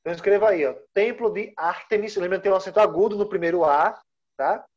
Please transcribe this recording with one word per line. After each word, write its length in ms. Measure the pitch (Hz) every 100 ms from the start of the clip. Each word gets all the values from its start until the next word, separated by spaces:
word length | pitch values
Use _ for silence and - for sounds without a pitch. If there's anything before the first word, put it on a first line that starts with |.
Então 120 | -
escreva 380 | 170 196 202 214
aí, 140 | 185
ó. 100 | 139 - -
Templo 360 | - 220 233 233
de 220 | 180 214 -
Ártemis. 600 | 214 - - 214 208 196
Lembra 220 | 180 185
que 60 |
tem 80 | 202
um 40 | 190
acento 240 | 190 180
agudo 360 | 208 160 214 208
no 120 | 208
primeiro 360 | 190 170 175
A, 360 | 156 143 180 220 _ _ _ _
tá? 280 | 139 214 -